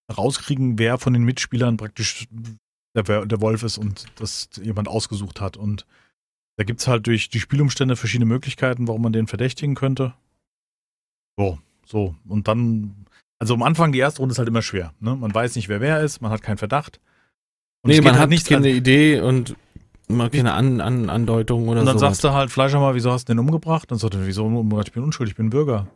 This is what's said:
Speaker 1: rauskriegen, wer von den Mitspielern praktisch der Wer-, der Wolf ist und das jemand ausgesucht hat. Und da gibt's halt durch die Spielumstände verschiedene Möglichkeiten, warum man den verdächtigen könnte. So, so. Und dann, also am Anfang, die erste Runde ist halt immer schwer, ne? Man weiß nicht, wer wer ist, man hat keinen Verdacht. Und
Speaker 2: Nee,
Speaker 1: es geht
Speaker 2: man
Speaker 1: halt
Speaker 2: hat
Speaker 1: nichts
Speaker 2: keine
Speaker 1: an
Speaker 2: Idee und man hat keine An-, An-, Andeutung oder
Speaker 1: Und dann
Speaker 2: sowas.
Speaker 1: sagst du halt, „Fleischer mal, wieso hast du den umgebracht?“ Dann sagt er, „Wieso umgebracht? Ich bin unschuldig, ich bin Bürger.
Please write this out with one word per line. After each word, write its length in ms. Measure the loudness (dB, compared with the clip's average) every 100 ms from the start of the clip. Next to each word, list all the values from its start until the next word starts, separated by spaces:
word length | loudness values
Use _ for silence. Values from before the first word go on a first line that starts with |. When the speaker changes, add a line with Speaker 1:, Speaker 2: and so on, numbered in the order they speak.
| -14 -4
Speaker 1:
rauskriegen, 600 | -2 -2 -4 -2 0 2
wer 180 | 0 0
von 160 | 2
den 100 | 2
Mitspielern 540 | 2 0 -4 0 0 -2
praktisch 500 | -6 -8 -8 -8 -14 -16 -16 -18 _ _ _ -4
der 120 | 0
Wer-, 180 | 0 0
der 160 | 0
Wolf 220 | 0 0
ist 140 | -4 -6
und 280 | -6 -6 -12 -12
das 340 | -12 -10 -14 -12
jemand 260 | -8 -6 -4
ausgesucht 540 | -4 -4 -6 -8 -8
hat. 160 | -10 -6
Und 280 | -6 -6 -10 _ _ _ _ _ _ -6
da 60 |
gibt's 240 | -4 -2 0
halt 200 | 0 0
durch 220 | -2 -2
die 100 | -6
Spielumstände 560 | -2 0 0 2 -2 -2
verschiedene 300 | -2 0 2
Möglichkeiten, 640 | 0 -4 -4 -2 -2 -4
warum 140 | -2
man 120 | 0
den 140 | 0 0
verdächtigen 480 | -2 -4 -4 -4 -2
könnte. 380 | -2 -2 -4 -6 _ _ _ _ _ _ _ _ _ _ _ -4
So, 220 | -4 -4 _ _ _
so. 300 | -4 -4 -6 -6
Und 200 | -4 0
dann, 580 | 0 0 -2 -4 -12 -20 _ _ -6
also 140 | -2
am 100 | 0
Anfang, 280 | 2 2 2
die 80 | 2
erste 200 | 0 0
Runde 140 | -4
ist 60 | -2
halt 80 | 0
immer 140 | -2
schwer, 320 | -2 -6 -6 -6
ne? 160 | -6 -4
Man 180 | -2
weiß 220 | -2 -2 -4
nicht, 140 | -4
wer 120 | -2
wer 200 | 0 0
ist, 200 | -2 -4
man 100 | -6
hat 100 | -6
keinen 160 | -4 -6
Verdacht. 420 | -2 -4 -4 -16 _ _ _ _ _ _ _ _
Und 60 | 4
Speaker 2:
Nee, 40 |
Speaker 1:
es 40 | 6
geht 60 | 8
Speaker 2:
man 80 |
Speaker 1:
halt 100 | 6
Speaker 2:
hat 60 | 6
Speaker 1:
nichts 200 | 4 4
Speaker 2:
keine 180 | 4 4
Speaker 1:
an 60 | 4
Speaker 2:
Idee 460 | 6 6 6 4
und 340 | 2 0 -2 -10 _ -20 _ _ -4
man 160 | 0
hat 100 | 0
keine 200 | 2 2
An-, 280 | 2 2 0
An-, 280 | 0 -2 -2
Andeutung 580 | -2 0 0 0 0 0
oder 100 | 2
Speaker 1:
Und 60 | 4
dann 120 | 4
Speaker 2:
sowas. 200 | 2 2
Speaker 1:
sagst 40 | 2
du 60 |
halt, 200 | 2 0
„Fleischer 280 | 0 2 4
mal, 160 | 2 2
wieso 160 | 0
hast 180 | 0 0
du 40 |
den 60 | 0
umgebracht?“ 500 | 2 0 0 -4 -2
Dann 80 | -4
sagt 160 | -2
er, 140 | -2 -2
„Wieso 180 | -2 0
umgebracht? 440 | 0 0 0 -2
Ich 40 |
bin 100 | -4
unschuldig, 280 | -4 -2 -4
ich 40 | -2
bin 120 | -2
Bürger. 380 | 0 0 -2 -4